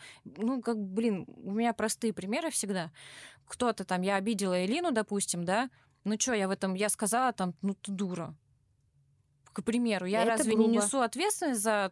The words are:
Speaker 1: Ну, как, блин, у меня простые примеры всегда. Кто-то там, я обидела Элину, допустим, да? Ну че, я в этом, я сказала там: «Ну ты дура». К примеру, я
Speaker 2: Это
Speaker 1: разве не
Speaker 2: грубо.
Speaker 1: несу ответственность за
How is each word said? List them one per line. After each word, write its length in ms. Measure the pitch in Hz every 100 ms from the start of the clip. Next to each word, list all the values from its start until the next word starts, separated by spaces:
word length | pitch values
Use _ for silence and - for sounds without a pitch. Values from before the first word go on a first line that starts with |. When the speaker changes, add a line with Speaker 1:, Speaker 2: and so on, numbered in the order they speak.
| - -
Speaker 1:
Ну, 380 | - - 226 269
как, 140 | 233 220
блин, 460 | 196 190 226 185 -
у 240 | - 190
меня 200 | 208 233
простые 380 | 214 214 - 233
примеры 380 | 190 185 269 330
всегда. 420 | - 196 185 165 - - - - - -
Кто-то 380 | - 247 -
там, 180 | 185 180
я 140 | 190 196
обидела 480 | 202 202 196 180 185
Элину, 260 | 302 349
допустим, 520 | 220 208 202 - 175
да? 260 | 170 208 254 - _ _
Ну 120 | 196 214
че, 180 | 254
я 140 | 220 190
в 40 |
этом, 220 | 196 190
я 140 | 185 208
сказала 420 | - 202 233 262
там: 220 | 226 180 -
«Ну 120 | 196
ты 180 | 190 -
дура». 440 | 190 190 175 160 151 _ _ _ _ _ _ _ _ _ _ -
К 100 | -
примеру, 440 | - 233 233 190 180
я 180 | 214
Speaker 2:
Это 20 | 226
Speaker 1:
разве 280 | 220 233
не 120 | 220 226
Speaker 2:
грубо. 20 |
Speaker 1:
несу 320 | 226 202 277
ответственность 640 | 233 254 403 - 320 233
за 280 | 220 208 190